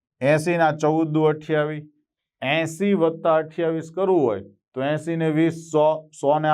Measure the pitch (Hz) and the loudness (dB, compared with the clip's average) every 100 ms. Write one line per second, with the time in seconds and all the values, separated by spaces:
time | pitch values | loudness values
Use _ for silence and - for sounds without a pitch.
0 | _ _ 135 151 160 175 160 151 156 160 | _ _ 0 0 0 0 0 2 0 0
1 | 160 156 156 156 151 156 151 151 147 _ | 0 2 2 0 -2 -2 -2 -6 -14 _
2 | _ _ _ _ 127 156 160 160 202 190 | _ _ _ _ -2 -2 -2 -2 0 2
3 | 165 160 170 160 156 160 165 160 156 180 | 0 0 0 0 0 -4 -2 -2 -6 -4
4 | 196 180 127 101 98 _ _ 127 135 151 | 2 2 2 -2 -8 _ _ -6 -4 -4
5 | 156 165 160 151 165 165 165 151 151 156 | -4 -2 0 2 0 0 -2 2 2 0
6 | - - 139 151 156 | -8 -4 0 2 2